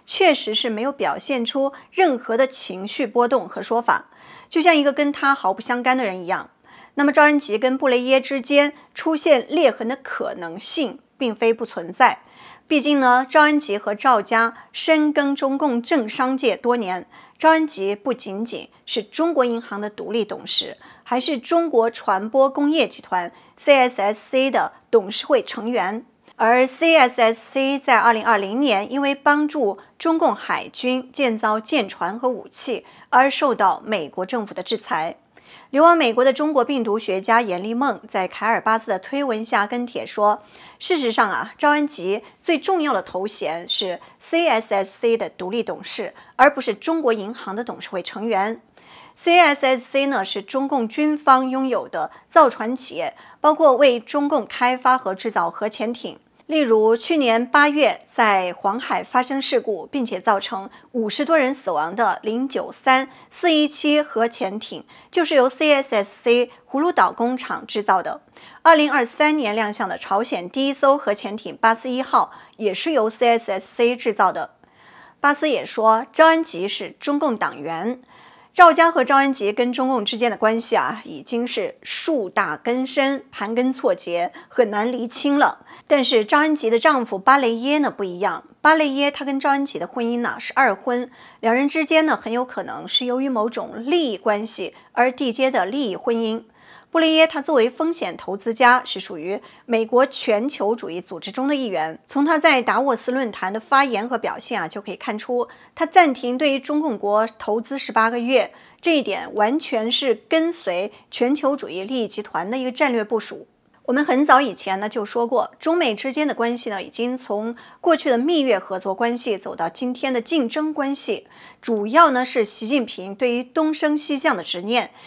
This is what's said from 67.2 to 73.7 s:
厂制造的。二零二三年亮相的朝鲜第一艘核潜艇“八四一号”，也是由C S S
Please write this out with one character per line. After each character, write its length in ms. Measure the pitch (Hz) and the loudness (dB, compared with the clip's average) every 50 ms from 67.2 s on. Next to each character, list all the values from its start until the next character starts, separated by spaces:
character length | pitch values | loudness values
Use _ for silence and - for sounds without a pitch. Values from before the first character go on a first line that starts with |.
| 233 240 254 240 | -2 -2 -2 -4
厂 300 | - - 180 165 - - | -6 -8 -10 -10 -8 -8
制 160 | - 220 208 | -6 -4 0
造 180 | 208 196 185 | 2 2 0
的。 200 | 165 156 - 302 _ _ - - - - - - - | 0 -4 -8 -10 _ _ -20 -20 -20 -20 -8 0 4
二 120 | 320 330 | 6 6
零 160 | 302 302 294 | 6 6 4
二 140 | 262 285 247 | 2 0 -2
三 320 | 233 - - 302 302 302 311 | -2 0 2 2 2 2 2
年 160 | 269 208 208 | 0 -2 -2
亮 180 | 220 220 208 | -2 -2 -2
相 160 | 208 - 226 185 | -2 -4 -4 -6
的 80 | 175 | -6
朝 280 | - - - 190 202 233 | -8 -6 -2 0 0 0
鲜 260 | - - 185 175 180 | -2 -4 -6 -6 -6
第 180 | - 262 269 277 | -4 -2 -2 -2
一 60 | 277 | -2
艘 240 | 269 - 269 277 285 | 2 4 4 4 4
核 160 | - - 208 | 2 -2 -4
潜 240 | - - 202 202 220 | -4 -4 -10 -10 -10
艇 180 | - - 151 - | -12 -12 -6 0
“八 140 | - 226 226 | 2 2 2
四 120 | 226 - 262 | 2 -2 -6
一 100 | 247 254 | -4 -6
号”， 300 | 262 - - 240 - - - - - - _ - | -4 0 0 0 0 0 -6 -16 -20 -20 _ -4
也 160 | 220 202 185 | -4 -2 -2
是 200 | 185 - 330 320 | -2 -2 0 0
由 140 | 269 214 220 | 2 0 0
C 300 | 220 - 247 240 233 226 | 0 0 2 2 2 2
S 140 | 233 - | 0 -4
S 160 | 196 190 - - | -6 -6 -8 -8